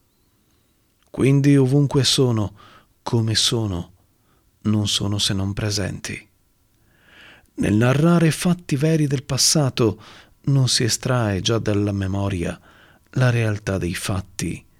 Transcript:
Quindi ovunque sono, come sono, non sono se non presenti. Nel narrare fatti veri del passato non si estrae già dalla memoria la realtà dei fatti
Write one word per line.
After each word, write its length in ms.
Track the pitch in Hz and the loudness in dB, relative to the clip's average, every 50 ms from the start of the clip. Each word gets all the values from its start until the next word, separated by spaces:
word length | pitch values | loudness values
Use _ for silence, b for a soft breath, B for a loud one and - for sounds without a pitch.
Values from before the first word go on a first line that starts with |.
| _ _ _ _ _ _ _ _ _ _ _ _ _ _ _ _ _ _ _ _ _ _ | _ _ _ _ _ _ _ _ _ _ _ _ _ _ _ _ _ _ _ _ _ _
Quindi 440 | - - 110 135 139 139 135 143 143 | -4 0 2 2 4 4 4 4 4
ovunque 480 | 139 131 127 139 147 143 131 - 143 123 | 4 4 4 4 2 2 2 2 0 2
sono, 540 | - - 147 135 123 117 110 104 101 B B B B B B B B B _ - | 2 2 2 2 2 2 0 -2 -4 B B B B B B B B B _ -6
come 320 | - 123 117 110 113 107 | -2 -2 0 0 0 0
sono, 560 | - - - 127 117 110 101 92 82 - - - _ _ _ _ _ _ _ _ _ _ _ _ _ | 0 0 0 0 -2 -2 -2 -4 -6 -8 -10 -14 _ _ _ _ _ _ _ _ _ _ _ _ _
non 260 | - 107 107 107 104 | -2 0 0 0 0
sono 320 | 104 - - 104 101 104 101 | 0 -2 -2 -2 -4 -4 -2
se 140 | - - 104 | -2 -2 -2
non 200 | 98 98 98 101 | -4 -4 -4 -4
presenti. 760 | 110 110 104 101 104 92 90 - - - - - - - _ _ _ _ _ _ _ _ _ B B B B B B B B B B B B B B B B _ | -4 -4 -4 -4 -4 -6 -6 -8 -10 -10 -12 -12 -14 -16 _ _ _ _ _ _ _ _ _ B B B B B B B B B B B B B B B B _
Nel 200 | - - - 101 | -2 0 2 2
narrare 560 | 107 120 123 131 135 160 170 175 170 170 156 | 2 4 2 2 4 4 4 4 4 4 2
fatti 440 | - - - 185 175 180 - - 156 | 0 0 0 -2 -2 -2 -4 -4 -2
veri 300 | 131 151 160 160 156 151 | 0 0 2 2 2 0
del 180 | 135 147 131 - | 0 -2 -4 -4
passato 800 | - 135 120 - - - 160 143 123 - - 120 107 92 B B B B B B B B _ - | -4 -2 0 0 2 2 2 2 0 0 2 0 0 0 B B B B B B B B _ -2
non 220 | 143 139 139 127 | 0 2 2 2
si 160 | 123 - - 123 | 2 0 0 0
estrae 580 | 113 - - - 123 127 123 113 104 98 90 | -2 -2 -2 -2 -2 0 0 0 0 0 0
già 180 | 95 113 113 113 | 0 0 -2 0
dalla 320 | - 110 104 101 104 104 | 0 0 0 0 0 0
memoria 680 | 101 98 98 95 98 101 98 101 98 85 87 90 87 b b b b b b b b b b _ | 0 -2 -2 -2 -2 -2 -2 -2 -2 -4 -4 -6 -8 b b b b b b b b b b _
la 180 | - 127 127 123 | -2 0 0 2
realtà 480 | 117 117 113 107 104 104 - - 95 | 2 0 0 -2 -2 -4 -4 -4 -4
dei 160 | 90 85 87 90 | -2 -2 -4 -6
fatti 720 | - - - 101 95 - - - - - 85 - - - _ _ | -6 -6 -4 -4 -6 -6 -8 -10 -8 -8 -8 -8 -10 -14 _ _